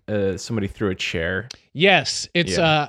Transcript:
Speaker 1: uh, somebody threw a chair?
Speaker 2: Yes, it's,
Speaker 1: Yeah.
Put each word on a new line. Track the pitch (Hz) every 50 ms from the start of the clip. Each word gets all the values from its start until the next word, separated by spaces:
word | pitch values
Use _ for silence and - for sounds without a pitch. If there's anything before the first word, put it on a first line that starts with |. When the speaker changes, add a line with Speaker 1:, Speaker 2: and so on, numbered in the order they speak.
| _ -
Speaker 1:
uh, | 104 104 98 95 90
somebody | 87 - - 117 107 98
threw | 98 - - 110 98
a | 92
chair? | - - - - 87 82 87 92 95 113 127 - - _ _ -
Speaker 2:
Yes, | 131 180 196 185 156 123 - - - - - -
it's, | 175 165 190 175
Speaker 1:
Yeah. | 190 165 160 156 151 147